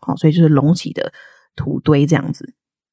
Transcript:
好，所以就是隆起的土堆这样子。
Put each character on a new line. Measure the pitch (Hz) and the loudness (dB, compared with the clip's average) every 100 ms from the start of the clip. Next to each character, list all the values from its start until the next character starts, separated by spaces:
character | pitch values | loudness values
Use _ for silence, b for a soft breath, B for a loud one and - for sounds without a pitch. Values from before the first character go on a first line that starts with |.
好， | - - | -8 -2
所 | 156 | 0
以 | |
就 | 165 | 4
是 | 160 | 4
隆 | 143 143 | 4 2
起 | 175 - | 0 -4
的 | - - b b b b | -8 -10 b b b b
土 | - 147 143 | -10 -8 -4
堆 | 151 147 147 | 0 2 2
这 | 151 | 0
样 | 151 | -4
子。 | 156 - - _ _ _ | -10 -14 -20 _ _ _